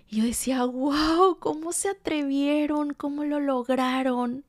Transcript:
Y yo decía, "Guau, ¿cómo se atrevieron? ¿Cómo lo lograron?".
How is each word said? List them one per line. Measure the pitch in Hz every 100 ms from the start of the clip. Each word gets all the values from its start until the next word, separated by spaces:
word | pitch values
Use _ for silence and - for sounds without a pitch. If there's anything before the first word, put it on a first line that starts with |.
| -
Y | 214
yo | 233
decía, | 226 247 262
"Guau, | 247 247 285 294 311 330 381 339
¿cómo | - 302 320
se | 349 403
atrevieron? | 392 - 302 277 277 285 294 294 302 294
¿Cómo | 285 285 285
lo | 294 294
lograron?". | 277 254 240 254 254 262 262 247 247 262